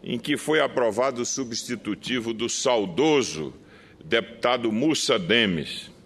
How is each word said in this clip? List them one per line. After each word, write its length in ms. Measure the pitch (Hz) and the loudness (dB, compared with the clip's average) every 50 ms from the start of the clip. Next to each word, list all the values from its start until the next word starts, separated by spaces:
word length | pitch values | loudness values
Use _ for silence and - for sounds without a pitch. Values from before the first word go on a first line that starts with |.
| - | -4
em 160 | - 123 117 | -4 -6 -4
que 160 | 113 143 147 | -2 -2 -4
foi 240 | - - 147 156 156 | -2 0 2 2 2
aprovado 600 | 147 127 107 135 123 113 98 113 127 135 127 120 | 2 2 2 2 2 2 2 2 0 0 0 -2
o 40 | 120 | -4
substitutivo 1080 | - - 135 131 117 117 107 - - 123 104 - 107 101 - - - 123 127 110 117 113 | -4 -4 -6 -6 -6 -6 -8 -6 -8 -8 -6 -4 -6 -6 -6 -4 -4 -4 -4 -2 -4 -4
do 160 | 107 120 113 | -4 -4 -4
saudoso 1040 | - - - 135 123 113 101 92 82 - 147 160 151 139 113 90 82 78 76 67 - - - - - - - - - - - | -4 -2 0 2 2 2 0 0 0 2 4 4 4 4 2 0 -4 -6 -8 -8 -10 -16 -20 -20 -20 -20 -20 -20 -20 -20 -4
deputado 680 | - 110 117 - - - - - 120 123 123 117 113 | 0 0 0 0 -2 -10 -2 0 2 2 2 0 0
Mussa 480 | 107 110 135 160 147 - - - 123 | 0 2 2 2 0 0 2 0 0
Demes. 720 | 107 90 82 110 120 113 98 87 78 69 - - - - - - - - | 0 2 4 4 4 4 4 2 -2 -4 -6 -10 -12 -12 -16 -20 -20 -20